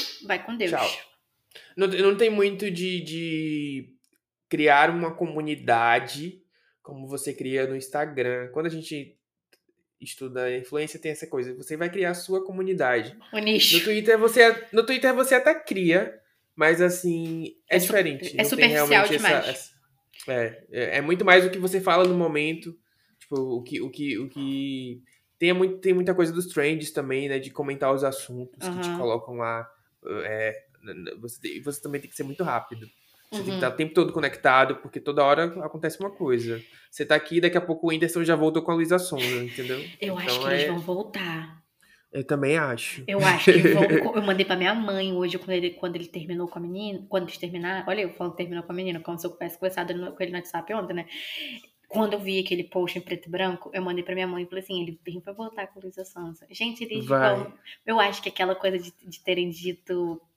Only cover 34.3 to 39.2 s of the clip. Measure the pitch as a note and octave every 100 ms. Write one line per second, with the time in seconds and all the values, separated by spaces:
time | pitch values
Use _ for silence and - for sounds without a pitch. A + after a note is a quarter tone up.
34.3 | - C#3+ C3 C3 - - C3+ D3 C#3+ C#3
35.3 | D3 E3+ F3 D3+ D#3 D#3 D#3 G3 G3+ D#3+
36.3 | B2 A2+ A2+ - - _ - D3 D3+ D3+
37.3 | E3+ E3+ F3 E3+ D#3+ E3+ D#3+ E3 E3+ E3
38.3 | D#3+ D#3 D#3+ D#3+ E3 E3 F3+ F3+ D3